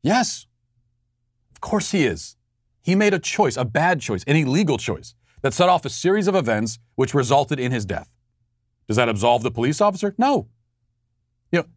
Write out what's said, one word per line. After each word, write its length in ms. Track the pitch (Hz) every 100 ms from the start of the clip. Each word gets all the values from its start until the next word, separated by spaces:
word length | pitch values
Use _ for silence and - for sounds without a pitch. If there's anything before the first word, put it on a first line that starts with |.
Yes. 440 | 139 226 247 - - _ _ _ _ _ _ _ _ _ _
Of 100 | _
course 300 | - 214 -
he 140 | 202
is. 320 | 135 80 - - _ _ _ _
He 120 | -
made 180 | 185 208
a 60 | 196
choice, 380 | - - 190 123
a 80 |
bad 360 | 123 131 170 175
choice, 220 | - 98
an 120 | - 151
illegal 420 | 147 143 190 120
choice 360 | - 76 - - _ _
that 100 | 139
set 160 | - 180
off 160 | 180
a 60 | -
series 380 | - 175 202 196
of 60 |
events 440 | 190 117 107 110 - _
which 200 | - 131
resulted 440 | 143 120 139 143 143
in 140 | 123
his 120 | 127
death. 260 | 98 90 - _ _ _ _ _ _ _ -
Does 100 | 107
that 120 | 117
absolve 340 | 107 120 120
the 80 | 117
police 300 | 113 120 151
officer? 340 | 208 196 202 202
No. 320 | 262 269 - _ _ _ _ _ _ _ _ _ _
You 100 | 170
know, 60 | -